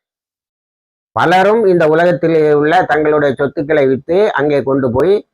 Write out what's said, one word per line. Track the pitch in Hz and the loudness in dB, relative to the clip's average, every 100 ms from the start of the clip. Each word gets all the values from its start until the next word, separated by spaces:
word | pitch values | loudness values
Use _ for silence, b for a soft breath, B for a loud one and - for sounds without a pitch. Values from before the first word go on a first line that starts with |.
| _ _ _ _ _ _ _ _ _ _ _ 110 | _ _ _ _ _ _ _ _ _ _ _ -4
பலரும் | 143 185 190 226 196 | 0 2 2 2 0
இந்த | 175 156 | 2 2
உலகத்திலே | 156 175 170 165 160 151 | 2 0 0 0 0 2
உள்ள | 147 151 180 | 2 2 0
தங்களுடைய | 180 151 151 151 143 131 | 0 -2 0 0 0 -2
சொத்துக்களை | 139 165 147 151 135 | -4 -4 -2 0 0
வித்து | 131 - 180 214 | -2 -2 0 0
அங்கே | - 147 143 | -2 -2 -2
கொண்டு | 127 135 127 | -2 -2 -2
போய், | 120 165 208 - | 0 0 -2 -4